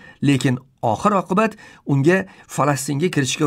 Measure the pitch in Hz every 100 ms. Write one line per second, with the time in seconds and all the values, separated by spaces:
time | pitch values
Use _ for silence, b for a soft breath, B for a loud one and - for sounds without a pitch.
0 | B B 139 135 139 127 - - 123 104
1 | 202 196 175 190 220 - B B - 139
2 | 143 190 190 B B - 139 135 - 139
3 | 175 151 127 -